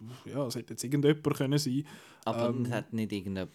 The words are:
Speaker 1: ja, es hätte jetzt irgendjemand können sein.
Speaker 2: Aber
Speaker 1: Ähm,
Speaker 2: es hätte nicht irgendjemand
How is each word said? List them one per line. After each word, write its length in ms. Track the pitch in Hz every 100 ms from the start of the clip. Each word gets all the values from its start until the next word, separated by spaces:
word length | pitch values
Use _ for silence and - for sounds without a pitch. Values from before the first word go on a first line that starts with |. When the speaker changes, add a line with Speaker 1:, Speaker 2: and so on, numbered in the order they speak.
| 110 123
Speaker 1:
ja, 220 | - 127 131
es 80 |
hätte 180 | 120 -
jetzt 120 | 117
irgendjemand 520 | 123 143 143 151 151 -
können 220 | 135 147
sein. 260 | 143 135 151 - - -
Speaker 2:
Aber 240 | 110 113 120
Speaker 1:
Ähm, 120 | 120
Speaker 2:
es 60 | 120
hätte 260 | 113 - 113
nicht 160 | 104
irgendjemand 400 | 104 95 95 90